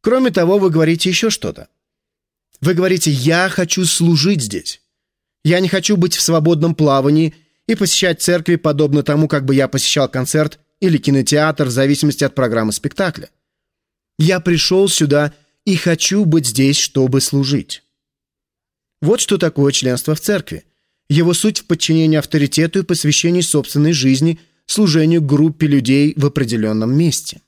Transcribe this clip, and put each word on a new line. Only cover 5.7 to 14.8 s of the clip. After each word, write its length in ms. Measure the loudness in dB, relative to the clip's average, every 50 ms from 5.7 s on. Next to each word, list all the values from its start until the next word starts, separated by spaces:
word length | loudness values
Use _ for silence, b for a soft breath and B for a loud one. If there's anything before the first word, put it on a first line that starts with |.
| -2 -2 -2 0 0
быть 180 | 0 0 -2 -2
в 60 | -4
свободном 540 | -2 0 0 2 2 2 2 2 0 -2 0
плавании 600 | 0 0 2 2 2 2 2 2 2 0 0 B B B B B B B
и 80 | -4 -2
посещать 480 | -2 -2 -2 -2 0 0 -2 -2 -2 -2
церкви, 340 | 0 0 0 0 0 -2
подобно 460 | 0 0 -2 0 2 0 2 2 0 0
тому, 240 | 0 0 0 0 0
как 160 | 0 -2 0
бы 100 | 0 2
я 140 | 2 0 0
посещал 400 | -2 -4 -2 -2 0 0 -2 -2
концерт 500 | -2 -6 -6 -2 0 0 0 0 -4 _ _ _ _ _
или 180 | 0 2 2 2
кинотеатр, 680 | 2 2 0 0 0 0 0 0 2 0 0 -2 -2
в 40 | -2
зависимости 540 | 0 0 0 0 0 2 0 -2 0 0 -2
от 100 | -4 -2
программы 380 | -2 -2 0 0 0 -2 -2 -4
спектакля. 580 | -4 -6 -8 -4 -4 -4 -4 -4 -8 -14 -20 _ _ _ _ _ _ _ _ _ _ _ _ _ _ _ _ _ _
Я 220 | 2 2 2 0
пришел 480 | 0 0 0 0 0 0 2 2